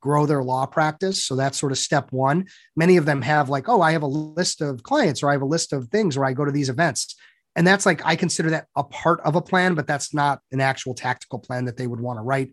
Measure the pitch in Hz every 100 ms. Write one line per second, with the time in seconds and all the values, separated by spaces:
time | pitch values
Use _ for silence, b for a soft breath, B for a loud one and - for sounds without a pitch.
0 | 135 147 147 143 127 131 143 - 156 151
1 | 190 190 - 131 135 - 143 131 - 147
2 | 123 131 135 160 190 b b - 170 180
3 | 147 139 117 151 135 139 131 233 160 160
4 | 147 151 156 156 180 - 151 127 - 277
5 | 202 - 143 143 135 165 - 143 120 208
6 | 208 135 135 127 143 143 131 127 170 156
7 | - - b b b - 170 196 202 156
8 | 160 165 175 - 160 160 - 143 139 -
9 | 160 170 156 160 - 185 180 165 143 143
10 | - 151 143 135 _ 131 135 131 127 123
11 | 127 123 - 113 - 123 123 117 123 117
12 | 120 117 117 135 131